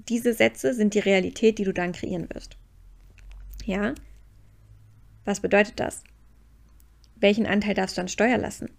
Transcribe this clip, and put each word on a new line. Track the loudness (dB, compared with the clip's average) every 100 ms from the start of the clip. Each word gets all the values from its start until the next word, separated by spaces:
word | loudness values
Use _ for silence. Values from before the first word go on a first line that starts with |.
| -4
diese | -2 0
Sätze | 2 0 2 -2
sind | 2 2
die | 2
Realität, | 4 2 2 4 2 4
die |
du | -2
dann | -2 -4
kreieren | -6 -6 -6 -6
wirst. | -12 -14 -20 -20 -20 -20 -20 -20 -20 -20 -18 -16 -12 -6
Ja? | -4 -4 -6 -14 -20 -20 -20 -20 -20 -20 -20 -20 -20 -20 -10 -4
Was | -2
bedeutet | 2 2 2 -2
das? | -6 -6 -18 -20 -20 -20 -20 -20 -20 -20 -20 _ -20 2
Welchen | 4 4 2
Anteil | 0 0 -2
darfst | -2 -4
du |
an | -6
Steuer | 0 2 2
lassen, | -2 -8 -14